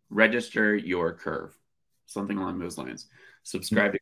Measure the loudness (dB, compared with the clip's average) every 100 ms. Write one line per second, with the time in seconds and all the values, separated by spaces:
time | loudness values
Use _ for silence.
0 | -2 6 6 6 0 2 2 2 0 0
1 | -2 -4 -6 -6 -8 -18 _ _ _ _
2 | -12 -6 -4 -4 -4 -6 -8 -8 -10 -12
3 | -16 _ -20 _ -10 -8 -2 2 2 0